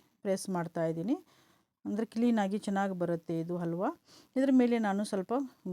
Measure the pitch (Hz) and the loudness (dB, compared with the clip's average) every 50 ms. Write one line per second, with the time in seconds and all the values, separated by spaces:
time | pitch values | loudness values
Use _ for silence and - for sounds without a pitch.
0 | - _ _ _ - 202 190 190 - - 190 170 165 165 - 175 165 160 160 165 | -10 _ _ _ -2 -2 -2 -2 -2 -4 -4 -4 -4 -4 -4 -2 -2 -2 -2 -2
1 | 165 208 285 370 - _ _ _ _ _ _ _ _ _ _ _ - 202 208 202 | -2 -2 -2 -4 -4 _ _ _ _ _ _ _ _ _ _ _ -8 -6 -4 -4
2 | 226 - - 226 233 240 233 220 202 190 202 214 - 214 196 196 196 196 190 175 | -4 -4 -2 0 2 2 4 2 0 0 -2 -4 -2 -2 0 0 0 0 -2 -2
3 | 175 170 170 170 - - 170 165 165 170 175 175 175 170 170 175 196 269 339 - | -2 -2 -2 -2 -4 -4 -4 -4 -2 -2 -4 -4 -2 -2 -2 -2 -2 -2 -4 -6
4 | _ _ - - - _ - 254 269 277 262 262 247 240 240 233 220 202 196 202 | _ _ -20 -20 -16 _ -2 0 4 6 6 6 6 6 4 2 0 0 0 -2
5 | 214 - - 196 185 - 226 269 277 254 - _ - 185 | -2 -2 -2 -2 -2 0 -2 -2 -2 -4 -10 _ -10 -8